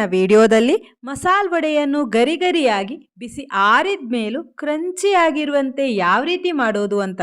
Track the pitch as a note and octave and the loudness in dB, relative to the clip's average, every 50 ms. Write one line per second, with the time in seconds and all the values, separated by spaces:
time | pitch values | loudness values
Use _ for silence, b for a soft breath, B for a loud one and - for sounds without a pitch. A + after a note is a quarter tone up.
0 | G#3+ F#3+ F3+ F#3 F#3+ F#3 G#3 G#3+ A3 A3 A3 A3 A#3 B3 E4 A4 - - _ _ | 0 0 0 0 2 4 6 6 6 6 4 4 2 2 0 -2 -4 -8 _ _
1 | - A#3+ C#4 C4+ - F4+ F#4 G4+ G4+ F#4 F4 E4 D#4 D#4 D4+ D4 D4 C#4 C#4 D4 | -14 -14 -10 -4 0 2 2 2 2 0 -2 -2 -2 0 0 0 0 0 0 -2
2 | D4 A3+ G3+ A3+ A#3+ C4 E4 C#4+ F4+ F4+ F4 E4+ D4 B3 G#3+ G3 G3 G3 C4+ - | -2 0 0 2 2 2 0 0 0 0 0 2 2 2 0 0 -2 -6 -8 -12
3 | - _ _ F#3 G#3+ A#3 - - - - - G3 G3 G#3 A3+ C4 D#4+ F#4+ G4+ G4 | -16 _ _ -18 -18 -16 -14 -14 -12 -6 -2 0 2 4 4 4 2 0 -2 -6
4 | C#4+ A3+ A#3+ A#3+ A3 G#3+ G#3+ C#4+ - - _ - - D4 D4 D#4 E4 F4+ F4+ F#4 | -6 -6 -4 -4 -4 -4 -6 -8 -8 -12 _ -8 -6 -4 -4 -4 -4 -6 -6 -2
5 | - G4+ G4+ F4+ E4+ D#4+ D#4 D4+ D4+ D4 C#4+ C#4+ C#4 C4+ B3 C4+ C#4 C4+ A#3 G3+ | 0 2 2 4 4 2 2 -2 -2 -2 0 -2 -2 -2 -2 -2 -2 -2 0 0
6 | F3+ F3 F#3 A3 C#4 E4 F4+ F4+ F4+ F4+ E4+ C#4+ B3 A3 G#3 G#3 G#3 G3+ G#3 G3+ | 2 2 2 2 0 -2 -2 -2 -2 -2 -2 -2 -2 -2 -2 -2 -2 -2 -2 -2
7 | G3 F#3+ F#3 F#3 | -2 -4 -4 -4